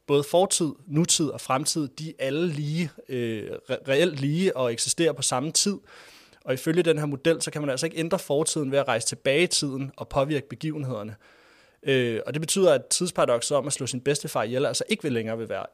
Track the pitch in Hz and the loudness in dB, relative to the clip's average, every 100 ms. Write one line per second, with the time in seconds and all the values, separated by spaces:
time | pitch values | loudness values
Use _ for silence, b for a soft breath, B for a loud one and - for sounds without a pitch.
0 | - 143 147 170 185 - 160 - - 147 | 0 2 4 4 4 2 0 -4 -2 0
1 | 165 - 151 113 - 131 147 165 143 - | 2 2 0 -2 -2 0 0 -2 -4 -6
2 | 160 - 135 143 180 147 147 160 165 - | -12 -6 -4 -2 -2 -2 -2 -2 -2 -6
3 | - 127 117 110 95 - - 127 - 135 | -8 -4 -2 -4 -6 -10 -6 -6 0 2
4 | 175 143 139 156 190 - 123 117 - - | 2 0 -2 0 0 0 0 0 -2 2
5 | 165 143 131 127 147 - 202 196 B B | 2 0 0 0 0 0 0 -2 B B
6 | B B B B - 127 - 165 170 151 | B B B B -6 -2 0 2 4 2
7 | 151 139 165 160 160 151 147 131 165 160 | 0 0 2 2 0 -4 -4 -2 -2 -4
8 | 165 180 - 143 156 165 135 139 131 113 | -2 -2 0 0 0 0 0 0 2 0
9 | - 123 - 139 175 - 147 135 135 - | 0 -2 0 2 2 2 -2 -4 -8 -10
10 | 139 143 139 151 - 123 156 156 135 117 | -4 0 0 0 -4 -8 -6 -6 -6 -6
11 | 107 107 b b b b b b - 135 | -8 -12 b b b b b b 0 2
12 | 123 110 - 143 160 196 185 135 - - | 2 0 -4 -4 -2 4 6 6 2 -2
13 | 175 - 147 120 - 147 143 - 127 123 | 0 2 4 2 2 0 0 -2 -4 -4
14 | 131 143 156 139 110 123 139 127 - 220 | -2 -2 -2 -2 -2 0 0 -2 -2 -2
15 | 160 117 113 113 110 95 - | 0 -2 -2 -4 -4 -6 -6